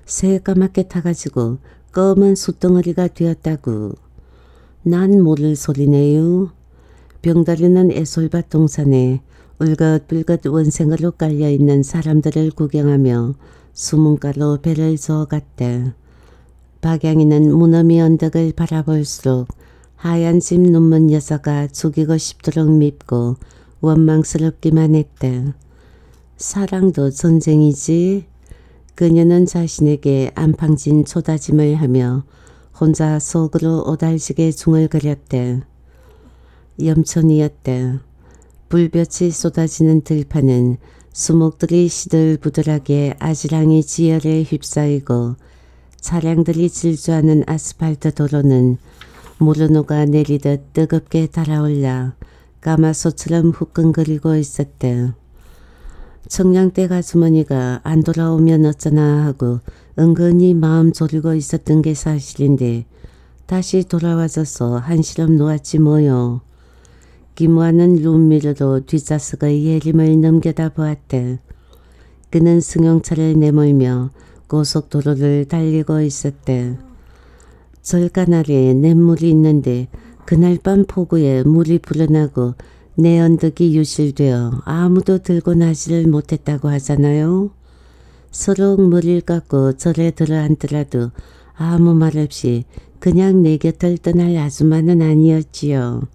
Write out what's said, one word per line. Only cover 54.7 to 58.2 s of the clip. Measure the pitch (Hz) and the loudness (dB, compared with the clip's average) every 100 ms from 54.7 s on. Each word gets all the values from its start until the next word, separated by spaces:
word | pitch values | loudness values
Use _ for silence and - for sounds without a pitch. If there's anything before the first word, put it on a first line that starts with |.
| - 127 120 123 117 _ - - - - - - - - - - | -6 -4 -2 -4 -6 _ -20 -20 -20 -20 -20 -20 -20 -20 -20 -12
청량대 | - 185 185 185 185 185 | 0 2 4 2 0 -2
가주머니가 | 180 170 170 165 160 151 135 127 123 | -2 -2 2 2 2 0 -2 -4 -6
안 | - 160 | -2 0
돌아오면 | 160 160 | 0 -2